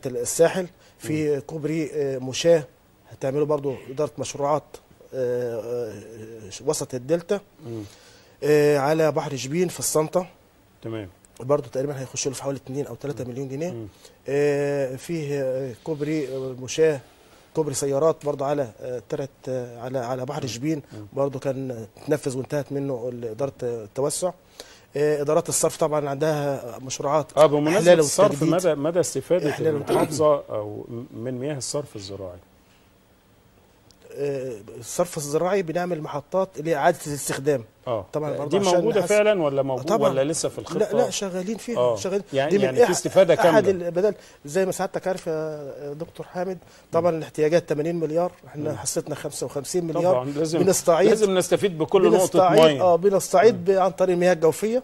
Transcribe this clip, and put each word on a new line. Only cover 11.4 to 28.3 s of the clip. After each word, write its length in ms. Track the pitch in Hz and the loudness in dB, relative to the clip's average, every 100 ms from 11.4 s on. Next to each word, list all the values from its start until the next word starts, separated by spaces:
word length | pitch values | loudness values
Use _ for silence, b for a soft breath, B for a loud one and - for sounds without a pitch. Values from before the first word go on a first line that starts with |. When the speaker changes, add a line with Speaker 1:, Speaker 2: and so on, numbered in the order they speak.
Speaker 1:
برضو 280 | 127 147 127 | -2 -2 -2
تقريبا 320 | 131 143 135 | -6 -4 -6
هيخش 280 | 127 - 139 | -10 -8 -6
له 60 | |
في 80 | 123 | -6
حوالي 160 | 139 135 | -6 -8
اتنين 280 | - 135 113 | -8 -8 -8
أو 80 | |
تلاتة 300 | 117 139 131 | -8 -8 -8
مليون 240 | 123 123 135 | -8 -8 -8
جنيه. 220 | 135 170 | -6 -8
Speaker 2:
مم. 160 | 117 104 - B B - | -8 -14 -18 B B -4
Speaker 1:
آه، 680 | 143 147 143 143 143 131 131 | 0 2 0 0 -2 -4 -6
فيه، 460 | - 170 143 143 | -8 -6 -4 -4
آه، 300 | 131 131 131 113 | -4 -4 -6 -8
كوبري، 440 | - 151 147 156 131 | -8 -6 -4 -4 -4
آه، 260 | 135 131 123 | -6 -8 -10
مشاة، 380 | 127 - 160 139 - b b b b | -4 2 4 2 -6 b b b b
كوبري 200 | 160 147 | -4 -2
سيارات 520 | 131 139 139 160 156 147 | -2 -2 2 2 2 -2
برضو 180 | 139 | -4
على، 240 | 139 147 120 - | -2 -2 -4 -8
آه، 220 | 127 123 - | -10 -10 -8
ترعة، 200 | 147 135 _ - | -8 -8 _ -8
آه، 320 | 127 123 117 | -6 -8 -10
على، 180 | 127 131 | -6 -4
على 260 | 120 127 | -4 -4
بحر 160 | 127 143 | -6 -6
Speaker 2:
مم. 40 | 131 | -6
Speaker 1:
شبين 340 | 117 151 151 - | -4 -4 -4 -8
Speaker 2:
مم. 140 | 110 104 | -16 -8
Speaker 1:
برضو 260 | 135 139 131 | -4 -2 -2
كان 480 | 139 131 131 113 107 - | -6 -4 -6 -10 -14 -10
اتنفذ 340 | - 147 143 127 | -4 -2 -2 -6
وانتهت 360 | 120 147 131 | -4 -6 -4
منه 380 | 143 139 123 123 | -6 -4 -6 -6
ال-، 120 | 120 | -8
إدارة 280 | 117 110 139 - | -8 -6 -6 -6
التوسع. 680 | 123 117 107 - 147 - 180 - _ B B B B 143 | -8 -8 -8 -4 -2 -2 -4 -6 _ B B B B 0
آه، 240 | 151 147 | 0 2
إدارات 260 | 143 160 165 | 2 2 2
الصرف 280 | - 160 - | 0 0 0
طبعا 320 | 160 151 143 | 0 0 -2
عندها 720 | 139 156 147 143 135 123 117 | 0 0 0 -2 -4 -6 -12
مشروعات 480 | 131 - 143 151 139 139 | -10 -4 0 0 2 6
Speaker 2:
اه، 100 | 151 | 6
بمناسبة 320 | 147 151 185 | 6 2 4
Speaker 1:
إحلال 200 | 170 175 | 6 6
Speaker 2:
الصرف، 440 | 143 - 202 | 6 4 4